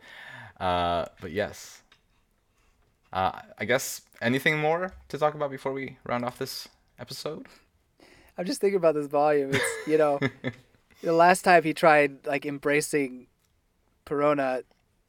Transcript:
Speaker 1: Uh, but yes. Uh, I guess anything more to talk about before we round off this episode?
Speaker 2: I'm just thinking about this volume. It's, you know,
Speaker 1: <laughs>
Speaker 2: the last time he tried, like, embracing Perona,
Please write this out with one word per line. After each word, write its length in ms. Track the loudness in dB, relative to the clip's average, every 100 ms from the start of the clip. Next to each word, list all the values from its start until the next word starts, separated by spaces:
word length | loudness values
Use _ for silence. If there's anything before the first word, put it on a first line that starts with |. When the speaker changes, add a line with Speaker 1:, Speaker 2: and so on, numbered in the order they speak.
| -20 -20 -20 -20 -20 -6
Speaker 1:
Uh, 460 | -2 0 0 -2 -4 -10
but 100 | -8
yes. 500 | -4 -4 -8 -20 -20 _ _ _ _ _ _ _ _ _ _ _ _ -8
Uh, 260 | -2 -2 -4 -16 -8
I 60 | -2
guess 360 | -2 -2 -12 _ -6
anything 360 | -2 0 0 0
more 360 | 0 -2 -4 -12 -12
to 80 | -2
talk 180 | -2 -2
about 160 | -8
before 220 | -6 -8
we 240 | -6 -10 -12 -6
round 200 | -6 -6
off 140 | -8
this 280 | -10 -10 -16 _ _ -20
episode? 480 | -16 -12 -10 -12 -16 -20 _ _ _ _ _ _ _ -10
Speaker 2:
I'm 80 | -6
just 140 | -2
thinking 160 | 0 2
about 180 | 2 2
this 120 | 0
volume. 440 | 2 4 2 2
It's, 340 | -2 -2 -6 0
you 100 | 2
know, 220 | 4 2 -2 -4 -10 -10
Speaker 1:
<laughs> 400 | _ _ _ -8
Speaker 2:
the 100 | 0
last 300 | 6 6 6
time 180 | 6 6
he 100 | 4
tried, 520 | 4 6 6 4 -2 -6
like, 200 | -4 -4
embracing 800 | -4 0 0 0 -2 -2 -6 -20 _ _ _ _ _ _ _ -8
Perona, 560 | 0 2 2 -2 -4 -8 _ _ _